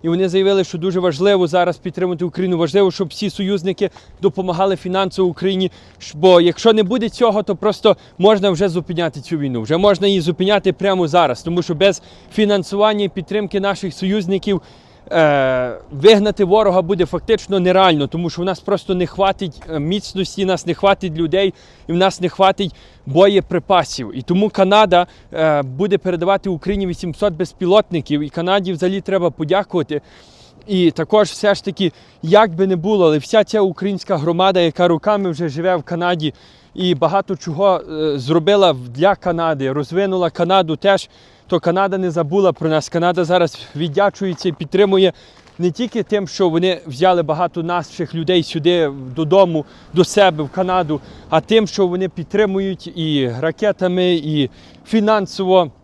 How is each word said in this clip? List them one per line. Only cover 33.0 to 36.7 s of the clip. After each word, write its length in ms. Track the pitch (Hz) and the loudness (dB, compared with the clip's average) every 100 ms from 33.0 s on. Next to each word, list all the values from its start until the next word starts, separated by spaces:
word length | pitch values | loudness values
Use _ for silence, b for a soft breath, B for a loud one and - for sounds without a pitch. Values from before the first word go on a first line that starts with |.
| 170 | 4
але 120 | 151 | 2
вся 260 | - 220 | 2 0
ця 180 | 202 220 | 2 0
українська 560 | 190 - 190 190 - 175 | 0 -2 -6 -6 -4 -2
громада, 420 | 156 170 190 185 | -2 0 2 2
яка 280 | 170 - 175 | 0 2 0
роками 420 | 165 - 208 190 | 2 0 0 -2
вже 200 | 151 170 | -4 -6
живе 260 | 139 175 180 | -2 -2 -2
в 80 | |
Канаді 500 | - 170 175 175 151 b b b b | -4 -4 -2 -2 -4 b b b b